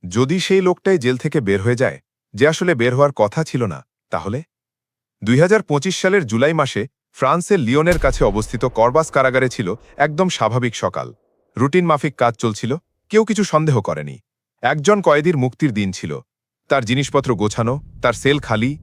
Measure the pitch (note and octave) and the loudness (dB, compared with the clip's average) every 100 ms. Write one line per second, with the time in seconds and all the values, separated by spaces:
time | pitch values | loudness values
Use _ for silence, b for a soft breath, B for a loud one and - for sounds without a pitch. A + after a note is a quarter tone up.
0 | F2+ G2 C3+ F#3 - G3 F3+ F3+ - F#3 | -4 -2 0 0 2 2 2 0 0 2
1 | A#2+ B2+ D#3 D3+ G2+ G2 G#2 A#2+ B2 C#2 | 0 -2 -2 -2 0 0 0 0 -2 -4
2 | _ _ _ G2+ C#3 D#3+ F3 D3 A#2+ B2+ | _ _ _ 2 2 2 0 2 2 4
3 | C#3+ C#3 G#2 - D#3+ C#3 A2 C#2+ - _ | 2 2 0 0 -4 -2 -4 -6 -16 _
4 | _ E2+ F2 B2 E3 _ _ _ _ _ | _ -8 -6 -8 -10 _ _ _ _ _
5 | _ _ G2+ B2+ F3+ G#3+ - D3 F#3+ F3 | _ _ 0 4 6 4 2 -2 -2 -2
6 | F#3+ G3+ C3 A2+ C#3+ E3 C3+ G#2 A#2+ _ | 0 0 0 0 0 2 -2 -2 -8 _
7 | _ - C3+ E3 F3 G3+ A2+ C#3 D#3+ E3+ | _ -4 0 0 0 0 2 2 2 2
8 | C#3+ - A#2+ G2+ A2 A2+ B2+ - A#2 C#3 | 0 2 0 0 -4 -4 -4 2 2 2
9 | D#3+ C#3+ C3 B2+ B2+ - F#2 A2 b b | 0 0 2 2 0 -2 -6 -6 b b
10 | D3+ D3+ F#3 - A2 B2 A#2+ - G2 D2+ | -2 0 -2 0 0 0 -2 -4 -6 -4
11 | B1+ - _ _ _ - C3+ F3+ F3 D3+ | -10 -14 _ _ _ -4 0 2 2 0
12 | D#3 - A#2+ A2+ A#2 G2+ A2 D3+ _ _ | 0 0 -2 0 -4 -4 -6 -6 _ _
13 | _ G#3+ A3 A3 G3 D#3 D#3 B2+ F#2+ D2+ | _ 0 2 0 0 0 2 0 0 -6
14 | D2 C2+ _ _ _ _ B2 D3+ D3 G#3 | -10 -14 _ _ _ _ -2 0 2 2
15 | F3+ D3 D#3 D#3 B2+ - D3+ G#2+ G2 F#2 | 4 2 2 0 -2 -2 -2 0 -4 -6
16 | E2+ C#2+ _ _ _ _ _ C#3 A2+ B2+ | -10 -10 _ _ _ _ _ -2 0 -2
17 | C#3 D3 C3 G#2+ G#2+ - A#2 C#3 - - | 0 -2 0 -2 -2 -2 -2 -4 -8 -4
18 | B2+ A#2 C3+ C#3+ - A2 A#2+ D3+ | -2 0 0 0 -2 -2 -2 -4